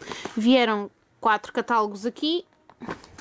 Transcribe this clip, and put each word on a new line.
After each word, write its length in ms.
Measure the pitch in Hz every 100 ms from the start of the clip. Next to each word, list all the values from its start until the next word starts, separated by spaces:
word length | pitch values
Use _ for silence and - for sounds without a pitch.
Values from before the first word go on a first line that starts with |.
| - - - -
Vieram 520 | 226 262 233 214 202 _ _ _
quatro 320 | 226 208 -
catálogos 540 | 254 226 233 214 202 226
aqui. 400 | 233 302 349 - _ _ - - - - -